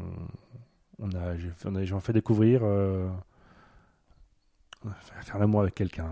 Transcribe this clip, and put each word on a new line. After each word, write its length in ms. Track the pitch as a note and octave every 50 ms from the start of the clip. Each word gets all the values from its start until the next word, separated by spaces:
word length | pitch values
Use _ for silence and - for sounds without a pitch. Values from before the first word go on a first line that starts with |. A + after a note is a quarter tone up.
| F2 F2 F2 F2 E2+ E2 - - _ _ - A#2 A#2 _ _ _ _ _ -
on 120 | - A2 G2
a, 260 | F#2 F2+ F2 F2+ F2
j'ai 120 | E2+ E2+ F2
fait, 160 | E2+ - - G2+
on 60 | G2
a, 80 | F#2+ F#2+
j'ai 160 | F#2 F#2+ F#2+
fait 140 | - - A2+
découvrir, 480 | A2 - - A2+ G#2 A2 A2+ B2 B2+ A2+
euh, 440 | G#2 G2+ G2+ G2 F#2+ F#2+ F#2+ F#2 F#2 F#2 F#2 - _ _ _ _ _ _ - - _ _ - _ _ _ _ _ _ _ _ - _ _ _ _ _ _ _ _ _ - _ - G#2 G2 -
faire, 220 | - - - - -
faire 140 | - - G2+
l'amour 220 | G#2 G#2+ G#2+ G#2
avec 140 | G2+ F#2+ -
quelqu'un, 320 | - G#2 F2+ - - - -